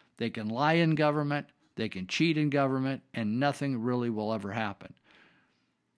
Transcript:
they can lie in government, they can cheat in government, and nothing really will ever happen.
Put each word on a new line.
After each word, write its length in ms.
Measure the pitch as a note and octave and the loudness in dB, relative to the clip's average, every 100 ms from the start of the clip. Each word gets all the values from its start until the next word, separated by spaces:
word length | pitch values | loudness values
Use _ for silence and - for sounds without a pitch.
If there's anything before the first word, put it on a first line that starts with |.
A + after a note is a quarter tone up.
| _ - | _ -6
they 120 | A2+ | -6
can 200 | A2+ G#2+ | -4 -4
lie 240 | A#2 D3 | 0 2
in 220 | E3 E3 D#3 | 4 4 4
government, 520 | D3+ D3 D3 C#3+ C#3 _ _ - | 2 2 0 -2 -6 _ _ -6
they 120 | A2 | -6
can 200 | F#2+ F#2 | -6 -4
cheat 300 | - E3 D3+ | 0 2 2
in 120 | D3+ | 2
government, 520 | C#3 C3+ C3 C3 C3+ - | 2 2 0 -2 -4 -8
and 260 | - G#2+ A2+ | -4 -2 0
nothing 420 | C#3+ C#3 C#3+ B2+ | 0 0 -2 -2
really 280 | A2+ B2 A#2+ | 0 0 0
will 240 | A2 G#2+ | -2 -2
ever 180 | A2 G2+ | -2 -4
happen. 420 | G#2+ G#2+ G2 F2 - _ - - _ _ _ _ _ _ | -4 -4 -6 -14 -20 _ -20 -20 _ _ _ _ _ _